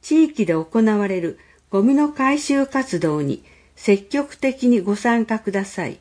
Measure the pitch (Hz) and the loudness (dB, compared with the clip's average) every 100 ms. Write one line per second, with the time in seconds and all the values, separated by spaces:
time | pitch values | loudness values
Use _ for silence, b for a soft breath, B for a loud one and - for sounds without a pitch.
0 | - 311 311 294 185 160 160 226 220 214 | 2 2 2 2 -2 0 0 2 2 2
1 | 202 190 170 - b b _ 196 214 277 | 0 -2 -4 -8 b b _ 0 2 4
2 | 294 294 269 294 - 277 269 269 262 175 | 2 0 0 0 0 0 0 -2 -4 -2
3 | 160 151 143 117 b b b _ - 196 | -2 -2 -4 -6 b b b _ 0 0
4 | 196 285 285 - 269 262 247 240 185 202 | 0 -4 -4 -2 -4 0 2 2 2 -2
5 | 240 233 220 220 214 196 196 - 160 - | 0 0 0 -4 -4 -4 -4 -8 -10 -10